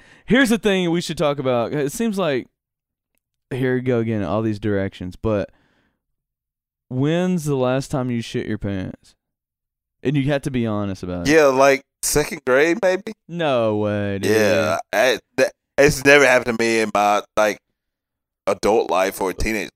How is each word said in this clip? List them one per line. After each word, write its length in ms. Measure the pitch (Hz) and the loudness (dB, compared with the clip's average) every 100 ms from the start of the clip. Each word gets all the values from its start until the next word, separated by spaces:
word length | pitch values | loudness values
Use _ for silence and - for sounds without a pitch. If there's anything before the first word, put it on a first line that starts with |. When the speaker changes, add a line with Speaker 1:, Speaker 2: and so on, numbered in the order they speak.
| - - - | -20 -12 0
Speaker 1:
here's 240 | 233 240 | 2 4
the 80 | 226 | 2
thing 300 | 214 190 175 | 0 0 0
we 100 | 170 | -2
should 160 | - 160 | -4 -4
talk 220 | 151 143 | -2 -2
about. 340 | 131 123 107 | -2 0 -2
It 180 | 143 143 | -2 -4
seems 260 | - 226 196 | -4 -4 -2
like, 280 | 170 131 - _ _ _ _ _ _ _ _ _ - | -2 -4 -6 _ _ _ _ _ _ _ _ _ -12
here 240 | 127 131 127 | -4 -2 -2
we 60 | |
go 180 | 127 120 | 0 -2
again, 220 | 113 110 | 0 -2
all 200 | 85 104 | -2 -2
these 160 | 113 104 | -2 -4
directions, 560 | 107 101 98 - 92 - | -4 -2 -4 -8 -14 -8
but 340 | 113 104 - _ _ _ _ _ _ _ _ _ _ _ _ _ - | -4 -2 -4 _ _ _ _ _ _ _ _ _ _ _ _ _ -10
when's 560 | 127 147 170 185 180 147 | -2 0 0 0 -2 -2
the 100 | 135 | 0
last 340 | 127 131 - | 0 -2 -2
time 220 | 143 127 | -4 -2
you 100 | 117 | -4
shit 240 | - 123 - | -4 -6 -6
your 120 | 104 | -6
pants? 560 | 101 98 92 - _ _ _ _ _ _ _ _ _ _ | -6 -6 -8 -12 _ _ _ _ _ _ _ _ _ _
And 120 | 127 139 | -2 0
you 80 | 135 | 0
have 120 | 139 | -2
to 80 | 147 | -2
be 160 | 127 113 | -4 -2
honest 340 | 104 101 92 | -2 -4 -8
about 260 | 90 90 127 | -8 -6 2
it. 60 | |
Speaker 2:
Yeah, 120 | 160 143 | 4 6
like, 360 | 131 139 135 - _ | 6 4 4 -2 _
second 380 | - 147 147 180 - | -4 -2 -2 -4 0
grade, 320 | 127 165 190 | 2 2 2
maybe? 300 | 185 185 214 - - | 0 -2 -6 -16 -12
Speaker 1:
No 500 | 170 156 127 113 107 | -6 -2 0 0 0
way, 420 | 104 104 101 98 | -2 -2 -4 -4
dude. 120 | 98 | 0
Speaker 2:
Yeah, 460 | 107 104 85 78 82 - | 2 2 2 0 -2 -4
I, 260 | 98 127 104 _ - | 0 0 0 _ -2
that, 160 | 131 - _ - | -2 -2 _ 4
it's 280 | 143 139 139 | 4 4 6
never 200 | 143 131 | 6 8
happened 320 | 127 120 113 | 4 2 -2
to 60 | |
me 180 | 113 113 | 0 0
in 100 | 110 | 0
my, 280 | 101 104 104 - - | 2 2 2 -2 0
like, 220 | 107 95 _ _ _ _ _ _ _ _ - | 0 0 _ _ _ _ _ _ _ _ -6
adult 420 | 101 101 110 - | -2 2 2 2
life 300 | 87 95 - | 0 0 -2
or 120 | 95 | -4
teenage 360 | 87 110 107 76 | -2 -2 -4 -6